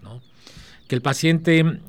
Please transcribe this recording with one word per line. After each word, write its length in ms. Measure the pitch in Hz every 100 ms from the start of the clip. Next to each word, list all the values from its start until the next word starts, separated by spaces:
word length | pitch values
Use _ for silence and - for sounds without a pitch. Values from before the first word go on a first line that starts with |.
¿no? 200 | 98 123 - _ - - - - -
Que 80 | 123
el 60 |
paciente, 640 | 139 135 160 165 165 160 160 -